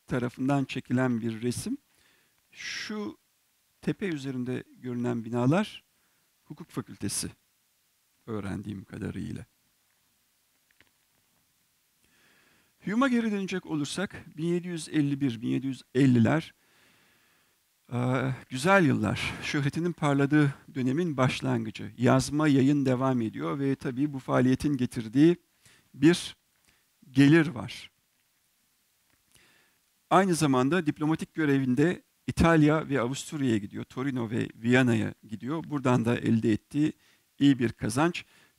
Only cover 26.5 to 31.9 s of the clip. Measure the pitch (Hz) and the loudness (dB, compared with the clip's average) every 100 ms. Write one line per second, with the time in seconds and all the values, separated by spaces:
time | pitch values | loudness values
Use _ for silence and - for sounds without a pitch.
26.5 | _ _ _ _ _ - 127 143 165 156 | _ _ _ _ _ -2 4 6 6 4
27.5 | 120 117 - - _ _ _ _ _ _ | -4 -12 -14 -18 _ _ _ _ _ _
28.5 | _ _ _ _ _ _ _ _ _ _ | _ _ _ _ _ _ _ _ _ _
29.5 | _ _ _ _ _ - 175 190 156 156 | _ _ _ _ _ 2 2 4 2 2
30.5 | 131 131 180 151 - 151 156 190 - 151 | 2 2 0 -2 -2 -2 -2 -4 -4 0
31.5 | 139 131 123 160 | 2 2 2 2